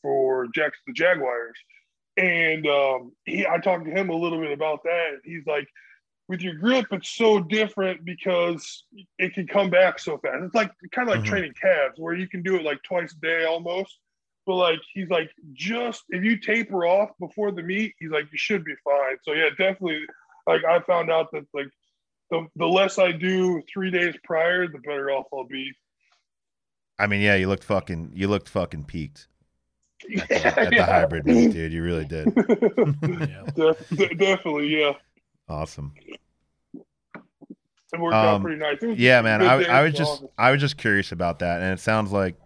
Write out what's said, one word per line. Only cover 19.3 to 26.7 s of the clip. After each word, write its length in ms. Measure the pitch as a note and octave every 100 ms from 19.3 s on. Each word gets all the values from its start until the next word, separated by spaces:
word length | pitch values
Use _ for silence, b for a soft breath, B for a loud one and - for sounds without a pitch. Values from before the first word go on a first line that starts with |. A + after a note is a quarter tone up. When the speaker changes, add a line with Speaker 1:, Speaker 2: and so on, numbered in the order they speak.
Speaker 1:
yeah, 160 | D3+ D#3
definitely, 500 | C#3+ F#3 F#3+ F3+ D#3 D3+ b b b -
like, 180 | E3
I 160 | D#3+ F3
found 300 | F3 F3 D#3+
out 200 | E3 D#3+
that, 140 | D3+ C#3+
like, 140 | D3 C#3 _ _ _ _ _ -
the, 160 | E3 D#3+ D3+
the 100 | -
less 320 | F#3 G3 G3
I 140 | F3+
do 500 | E3 F3+ F#3 F#3 E3+ -
three 180 | G3+ F#3
days 240 | F3 F3 -
prior, 420 | - D#3+ E3+ F3+ F3
the 120 | C#3+
better 320 | A#2+ C#3+ C#3
off 160 | C3+ -
I'll 120 | C3+
be. 280 | B2 C3+ C3+ C3 _ _ _ _ _ _ _ _ _